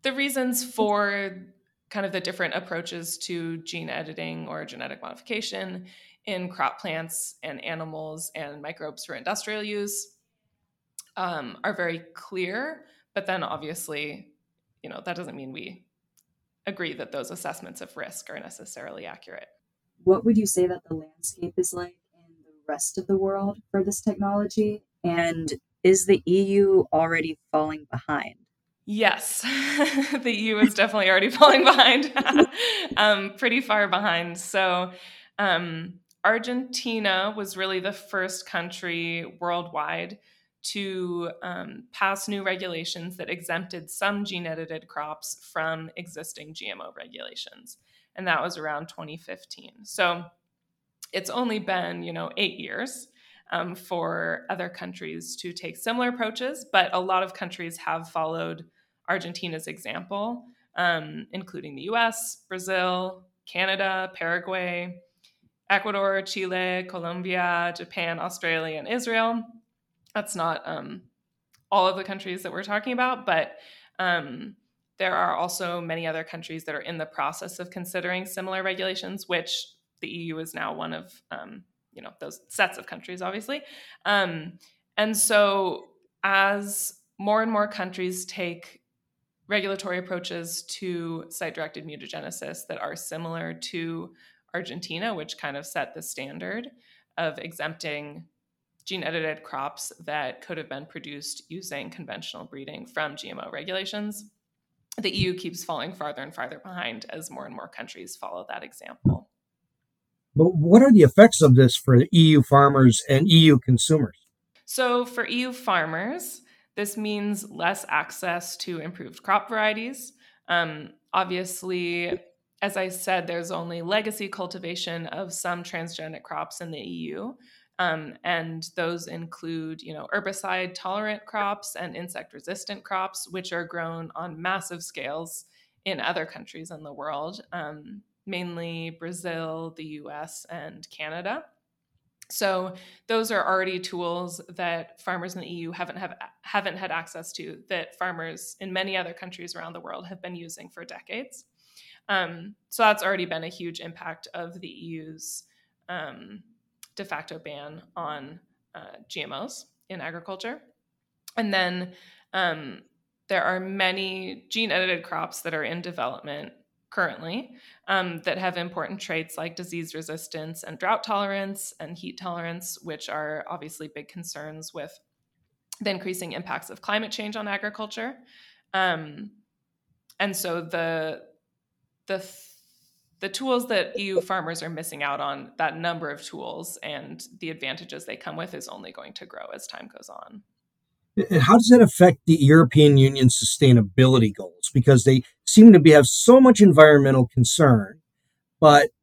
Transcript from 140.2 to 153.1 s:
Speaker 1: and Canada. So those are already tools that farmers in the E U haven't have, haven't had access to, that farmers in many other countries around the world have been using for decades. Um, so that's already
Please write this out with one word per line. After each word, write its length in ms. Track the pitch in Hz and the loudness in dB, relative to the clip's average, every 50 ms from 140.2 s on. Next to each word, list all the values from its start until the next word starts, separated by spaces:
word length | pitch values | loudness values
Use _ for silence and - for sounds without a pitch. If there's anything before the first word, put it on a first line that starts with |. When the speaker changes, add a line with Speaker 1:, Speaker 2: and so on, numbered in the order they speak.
| 156 165 - - - - | -14 -14 -14 -18 -16 -16
Speaker 1:
and 400 | 170 170 147 160 165 165 170 _ | -16 -14 -14 -16 -16 -18 -20 _
Canada. 540 | - - 156 151 156 170 180 196 240 330 - _ _ _ _ _ _ _ _ _ _ _ _ _ _ _ - _ | -14 -12 -10 -10 -8 -8 -6 -8 -8 -8 -12 _ _ _ _ _ _ _ _ _ _ _ _ _ _ _ -18 _
So 440 | - - 214 196 190 185 185 190 185 185 - - - _ _ | -6 -2 -2 0 0 -2 -4 -6 -10 -14 -20 -20 -20 _ _
those 220 | - 226 220 226 220 | -2 -2 -2 0 0
are 160 | 220 196 - | -2 0 0
already 360 | - 185 185 185 190 185 180 | 2 0 0 0 -2 -4 -6
tools 580 | 180 - - 175 175 170 170 175 180 175 180 - - | -8 -8 -8 -6 -4 -4 -4 -4 -6 -8 -10 -14 -16
that 540 | - 175 196 180 170 170 165 165 - - - | -16 -10 -6 -4 -4 -4 -4 -6 -12 -18 -12
farmers 340 | - 185 180 175 170 185 180 | -8 -6 -6 -6 -6 -8 -10
in 60 | 185 | -12
the 120 | 160 - 175 | -12 -12 -10
E 40 | |
U 160 | 170 165 165 170 | -10 -10 -10 -8
haven't 240 | - 180 170 - | -8 -10 -10 -8
have, 180 | 190 190 175 - _ - - _ _ - | -12 -12 -12 -12 _ -18 -20 _ _ -14
haven't 340 | - - 202 190 196 - | -4 -4 -2 -2 -2 -8
had 140 | 185 190 185 | -6 -8 -6
access 420 | 160 170 170 - - 170 165 - - | -6 -8 -8 -10 -16 -16 -16 -14 -14
to, 280 | - - 156 156 - - | -14 -14 -14 -14 -16 -8
that 300 | _ 185 170 156 - - _ | _ -6 -6 -6 -8 -8 _
farmers 560 | 180 185 175 165 160 165 165 175 - - - _ | -6 -6 -6 -8 -10 -10 -12 -14 -16 -18 -16 _
in 100 | 196 190 | -12 -6
many 240 | 185 185 185 196 190 | -4 -4 -4 -2 -4
other 180 | 185 175 170 170 | -4 -4 -6 -10
countries 400 | - 190 185 180 180 170 175 - | -14 -16 -16 -14 -16 -16 -14 -12
around 200 | 175 165 165 170 | -12 -12 -12 -14
the 80 | 170 | -14
world 260 | 170 - - - 180 | -14 -12 -14 -14 -14
have 140 | 175 190 185 | -16 -16 -14
been 160 | 180 180 180 | -14 -14 -14
using 320 | 170 170 165 165 175 175 175 | -14 -14 -16 -18 -18 -20 -20
for 160 | _ 175 170 | _ -20 -18
decades. 580 | 170 170 - _ - - 226 269 254 - - _ _ _ _ _ _ _ - - - - _ _ | -18 -18 -20 _ -12 -12 -12 -12 -14 -20 -20 _ _ _ _ _ _ _ -20 -20 -20 -20 _ _
Um, 480 | - 202 190 180 165 170 170 170 202 208 _ _ _ | -4 -2 -2 -2 -4 -8 -14 -16 -18 -20 _ _ _
so 140 | - - 226 | 0 4 4
that's 200 | 214 208 208 190 | 4 4 4 0
already 220 | 190 | -2